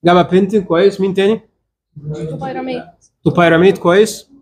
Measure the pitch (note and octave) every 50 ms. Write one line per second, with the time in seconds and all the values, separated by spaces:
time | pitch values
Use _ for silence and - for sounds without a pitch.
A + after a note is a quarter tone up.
0 | - E3+ F3 F3+ E3+ - F3 F#3 G3+ F#3+ G3+ G#3+ F#3 - E3+ E3 F#3+ G3+ G3 G3
1 | F#3+ G3 F#3 F#3+ G3 G3 F#3 F3+ _ _ _ _ _ _ _ _ _ _ _ D3
2 | C#3+ D3 D3+ - - - - - C4+ C4+ B3+ C4 C4 C4 - D#3 - - _ _
3 | _ _ _ _ _ D#3+ C#3+ F3 F3 E3+ - E3 F3 F#3+ F#3 F#3+ - F3 F3 F#3+
4 | G#3+ A3 - - - _ _ -